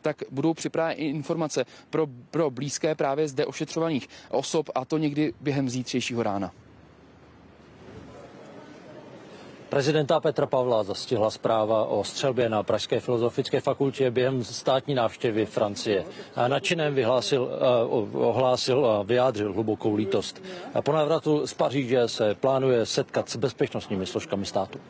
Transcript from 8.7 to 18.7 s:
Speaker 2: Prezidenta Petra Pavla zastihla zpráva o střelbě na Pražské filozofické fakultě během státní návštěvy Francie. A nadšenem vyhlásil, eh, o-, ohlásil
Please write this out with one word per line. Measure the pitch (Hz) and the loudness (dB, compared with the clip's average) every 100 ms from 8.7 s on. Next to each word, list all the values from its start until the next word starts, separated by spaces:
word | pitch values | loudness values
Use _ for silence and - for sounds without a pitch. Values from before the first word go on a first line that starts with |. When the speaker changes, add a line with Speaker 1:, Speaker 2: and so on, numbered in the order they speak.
| - - - - - - - - - - | -18 -18 -18 -18 -20 -18 -18 -18 -20 -2
Speaker 2:
Prezidenta | 139 139 156 143 160 | 2 4 2 4 2
Petra | 160 147 143 | 2 2 2
Pavla | 135 123 113 | 2 4 2
zastihla | 98 98 - 117 110 | 2 -4 -2 2 2
zpráva | - 110 110 107 110 - | 0 0 2 4 2 2
o | 104 | 0
střelbě | 98 - 139 123 117 | -2 -2 0 2 2
na | 107 | 2
Pražské | 98 107 - 120 | 2 0 0 -2
filozofické | - 120 117 - 127 139 | 0 0 2 0 0 0
fakultě | 139 131 139 127 127 | 0 0 -2 2 2
během | 120 127 131 | 2 0 0
státní | 117 - - 135 139 131 | -4 -4 0 0 2 0
návštěvy | 113 - 120 107 107 | 0 0 0 0 0
Francie. | - 104 101 113 95 82 - - - | 0 0 0 0 0 -2 -12 -10 -2
A | 123 | 0
nadšenem | 139 - 170 151 135 | 0 0 0 0 2
vyhlásil, | 113 127 - 135 131 | 2 2 2 0 0
eh, | - 131 123 | 0 2 4
o-, | 123 135 101 | 2 0 0
ohlásil | 135 120 117 127 127 - | 0 2 2 2 2 2